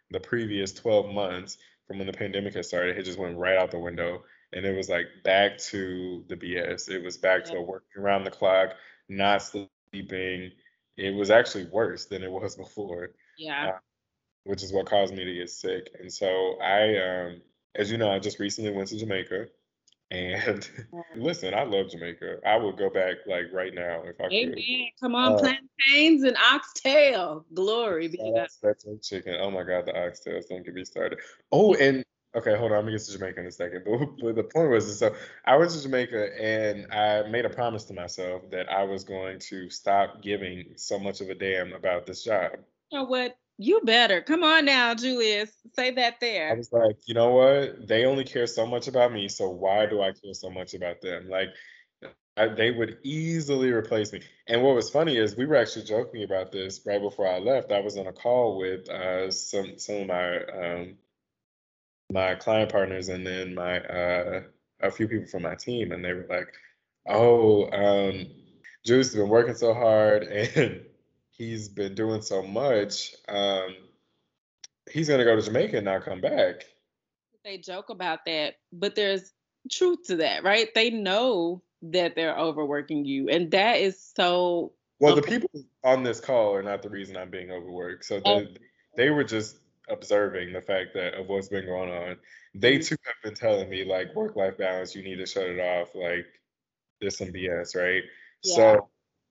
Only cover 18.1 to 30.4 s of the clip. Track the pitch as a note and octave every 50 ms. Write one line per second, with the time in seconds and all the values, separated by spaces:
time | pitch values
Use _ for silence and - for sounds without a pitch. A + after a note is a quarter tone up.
18.1 | G2 G2 G2+ G#2 G2 - G2+ G2+ - - A2 G#2 G2+ G2 G2 G2 A2 G#2+ A2+ G#2+
19.1 | G2 F#2 F2+ - F2+ G2 - - _ _ _ _ _ _ _ _ _ _ _ -
20.1 | F#2+ F#2 F2+ F2+ F#2 G2+ G#2+ A#2+ G2+ G2 - - - - A2 - - E3+ E3+ -
21.1 | - A2+ A#2+ D#3+ E3+ - - F#2 G2 A2 C#3+ B2 G2+ G2 F#2+ F#2 F2 E2+ E2+ E2+
22.1 | E2+ - - F#2 F2+ - - G2+ G#2+ A#2 A2+ G2+ F#2 G2 G2 F#2+ F#2+ G2 F#2 F#2
23.1 | F2+ F2 - G#2 F#2 F2 F2+ F2 F#2 F#2 F#2 F#2+ F2+ F2 F2 F2 E2+ E2 F2 F2
24.1 | E2+ - - - F#3 A3 B3 B3 - - A#3 A#3+ B3+ B3+ B3 A#3 - _ B3+ B3
25.1 | A#3+ A#3+ B3+ B3+ G#3+ G#3 A#3 B3+ C4 C4+ C4+ - _ - C#4 C4+ C#4 C#4+ D4+ E4
26.1 | D#4+ C#4 C4+ B3+ A#3 - G#3 A#3+ C4+ D4+ - - - - - C4+ C#4 G#3 G3 C4+
27.1 | B3 F#3+ F3 D#3 D3+ D#3 D#3+ _ E3 E3+ F#3+ G3+ A3 A#3 A#3 G#3+ F3+ D#3+ E3 E3
28.1 | D#3 A2 A2 A2 A2+ A2+ A2+ A2 - - - G#2 G#2 - - G#2 G#2+ G#2+ - -
29.1 | G2+ F#2 F2 F#2 F2 F2 F#2+ G2+ G2 F#2 F2+ F2+ F2+ F2+ F2 F2 - F2 F2 F2
30.1 | F2 - - F2 E2+ F#2